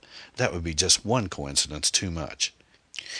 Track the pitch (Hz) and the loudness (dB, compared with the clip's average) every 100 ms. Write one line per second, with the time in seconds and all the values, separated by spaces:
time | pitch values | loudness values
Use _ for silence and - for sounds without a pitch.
0 | - - - - 123 87 82 80 110 - | -18 -20 -10 -2 0 0 0 2 4 4
1 | 101 127 95 - 71 71 69 73 - - | 4 2 2 -4 -2 0 0 0 2 2
2 | 95 82 73 - - - _ _ _ - | 0 -2 -4 -2 -4 -4 _ _ _ -12
3 | - | -10